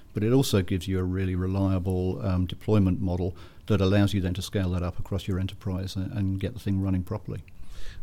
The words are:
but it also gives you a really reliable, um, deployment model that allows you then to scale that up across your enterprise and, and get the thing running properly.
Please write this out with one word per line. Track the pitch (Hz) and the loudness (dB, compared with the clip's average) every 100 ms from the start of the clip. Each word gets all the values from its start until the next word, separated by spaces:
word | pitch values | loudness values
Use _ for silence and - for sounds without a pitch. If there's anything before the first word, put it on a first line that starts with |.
| - | -10
but | - | -2
it | 107 | 2
also | 131 139 101 | 4 4 2
gives | 90 95 95 | 2 0 0
you | 92 | -2
a | |
really | 92 92 92 90 | 0 0 0 0
reliable, | 92 95 98 95 90 92 92 - | 0 2 2 2 0 0 0 -2
um, | 98 90 90 | 0 0 0
deployment | - - 107 95 92 | -2 2 4 6 2
model | 95 90 90 - - - - | 0 0 -2 -6 -12 -10 0
that | 104 | 2
allows | 95 101 98 | 4 4 4
you | 101 | 2
then | 90 87 | 0 -2
to | |
scale | - 104 92 | -4 -2 0
that | 90 | 0
up | 87 - | -2 -4
across | - 98 - | -4 -4 -2
your | 87 | -2
enterprise | 95 - 101 90 95 - | -2 -4 -6 -4 -4 -4
and, | 95 | -4
and | - 95 95 | -2 -2 0
get | 95 | -4
the | - | -4
thing | - 98 | -2 0
running | 95 92 | 2 0
properly. | 90 104 - 92 - - - - - - | -2 -6 -6 -10 -10 -10 -8 -4 -4 -2